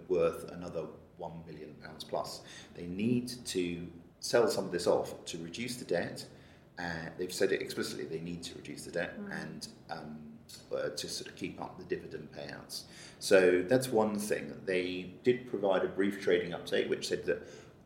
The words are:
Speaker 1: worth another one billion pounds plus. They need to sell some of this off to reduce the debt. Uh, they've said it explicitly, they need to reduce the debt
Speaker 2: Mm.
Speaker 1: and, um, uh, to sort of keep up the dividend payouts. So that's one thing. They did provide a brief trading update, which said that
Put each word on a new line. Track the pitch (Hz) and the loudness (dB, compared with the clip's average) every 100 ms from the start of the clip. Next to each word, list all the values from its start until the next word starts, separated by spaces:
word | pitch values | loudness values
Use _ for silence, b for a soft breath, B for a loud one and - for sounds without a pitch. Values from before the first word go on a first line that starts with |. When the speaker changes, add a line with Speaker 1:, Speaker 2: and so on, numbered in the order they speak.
| - | 0
Speaker 1:
worth | 87 82 80 - | 4 4 2 -8
another | 87 87 82 76 - - - | -10 -6 -6 -6 -10 -18 -12
one | 82 82 82 | -10 -10 -12
billion | 76 76 73 | -14 -14 -14
pounds | 80 78 | -16 -12
plus. | - 78 - - B B B - | -4 -4 -4 -8 B B B -10
They | 87 | -6
need | 92 113 123 120 - - | 0 4 4 2 -8 -2
to | 95 87 85 85 - - - | 0 0 -2 -8 -12 -20 -10
sell | - 120 107 | 4 6 6
some | 104 92 | 4 0
of | |
this | 85 104 | 2 4
off | - - - - | 4 2 -8 -10
to | 85 | -8
reduce | 82 110 123 - | -8 -6 -6 -6
the | - | 0
debt. | 87 - - - B B B B - | 0 0 -6 -12 B B B B -8
Uh, | 87 82 82 - | -4 -4 -6 -6
they've | 90 | -4
said | - 95 | 2 2
it | - | 2
explicitly, | - - - - - | -2 -4 -4 -4 -6
they | 80 | -6
need | 87 85 | -6 -8
to | - - | -8 -12
reduce | 76 67 - | -12 -10 -6
the | |
debt | 85 87 - | -4 -4 -6
Speaker 2:
Mm. | 202 80 | -8 -8
Speaker 1:
and, | 78 78 - - - | -8 -10 -14 -16 -12
um, | 82 76 76 76 76 - - - | -10 -10 -12 -14 -18 -18 -18 -6
uh, | 67 73 | -4 -2
to | - - | -4 -6
sort | - - | -8 -10
of | - | -8
keep | 90 - | -8 -6
up | - - | -10 -8
the | 92 | -4
dividend | 85 82 78 76 | -4 -4 -10 -10
payouts. | 73 71 - - - - B B B | -10 -10 -10 -10 -12 -12 B B B
So | - 95 90 90 90 | 8 10 10 8 6
that's | 131 127 | 4 6
one | 107 107 104 | 4 4 2
thing. | - - 73 - - | 0 -2 -2 -6 0
They | 92 90 92 90 - | 0 0 -4 -6 0
did | 123 123 - | 2 2 0
provide | 104 98 92 | 0 4 4
a | 90 | 2
brief | 90 98 101 | 2 2 2
trading | 101 87 85 | 4 4 4
update, | 82 - 95 - | -6 0 0 2
which | - - | 0 0
said | 90 - | -2 0
that | - B B B B | -2 B B B B